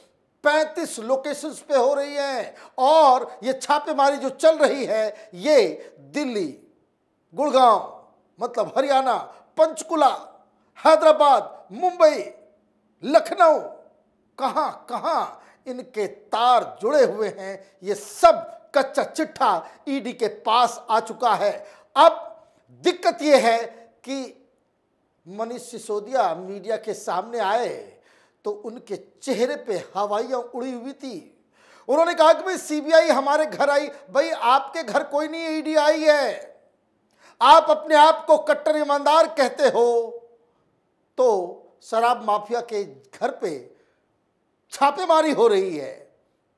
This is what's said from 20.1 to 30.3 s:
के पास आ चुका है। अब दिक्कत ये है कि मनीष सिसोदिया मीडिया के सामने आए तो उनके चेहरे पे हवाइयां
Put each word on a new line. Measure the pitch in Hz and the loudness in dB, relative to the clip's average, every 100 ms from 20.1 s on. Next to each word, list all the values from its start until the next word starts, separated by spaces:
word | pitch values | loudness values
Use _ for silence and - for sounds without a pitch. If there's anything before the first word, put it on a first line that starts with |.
के | - 214 | -6 -6
पास | - - 233 240 - - | -6 -2 0 0 -2 -4
आ | 226 | -4
चुका | 226 214 247 | -4 -4 -2
है। | 190 202 - - - _ 269 | 0 -2 -6 -10 -20 _ 4
अब | 320 320 - - _ _ _ | 4 4 -4 -20 _ _ _
दिक्कत | _ 349 349 349 339 | _ -4 -2 -2 -2
ये | 294 277 | 2 4
है | 233 233 226 - - _ | 4 0 -4 -14 -20 _
कि | - 269 247 - _ _ _ _ _ _ _ _ 165 | -12 -10 -10 -16 _ _ _ _ _ _ _ _ -18
मनीष | 202 226 240 | -12 -10 -10
सिसोदिया | 233 226 - 208 208 262 196 | -14 -16 -8 -8 -4 -2 -2
मीडिया | 165 185 202 190 220 | -4 -10 -12 -8 -8
के | 220 | -8
सामने | 196 - 226 226 233 | -12 -8 -6 -6 -6
आए | 185 226 208 123 - _ _ _ _ _ | -2 -2 -4 -8 -16 _ _ _ _ _
तो | 208 | -12
उनके | 208 240 233 - 202 | -12 -12 -16 -14 -14
चेहरे | - _ - 220 254 294 | -16 _ -8 -4 -4 -4
पे | - 180 - | -8 -10 -8
हवाइयां | 185 208 208 254 | -6 -4 -4 -4